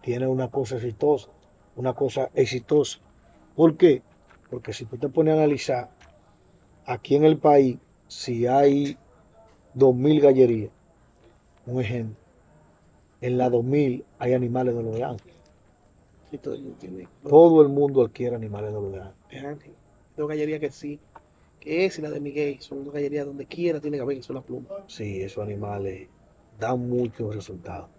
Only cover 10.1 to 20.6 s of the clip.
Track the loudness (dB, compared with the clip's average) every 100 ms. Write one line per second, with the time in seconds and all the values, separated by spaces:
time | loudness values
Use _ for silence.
10.1 | 6 6 6 4 2 -6 _ _ _ _
11.1 | _ _ _ _ _ -8 -6 -4 -6 -8
12.1 | -14 _ _ _ _ _ _ _ _ _
13.1 | _ -4 0 2 0 2 0 0 -2 -10
14.1 | _ -2 0 0 -2 -2 -4 -6 -6 -6
15.1 | -10 _ _ _ _ _ _ _ _ _
16.1 | _ _ -14 -12 -12 -14 -16 -16 -16 -18
17.1 | _ 6 10 10 10 6 6 2 2 2
18.1 | 0 -6 -4 -8 -8 -8 -8 -8 -10 -16
19.1 | -20 _ -14 -14 -14 -18 -20 _ _ _
20.1 | -10 -6 -4 -4 -4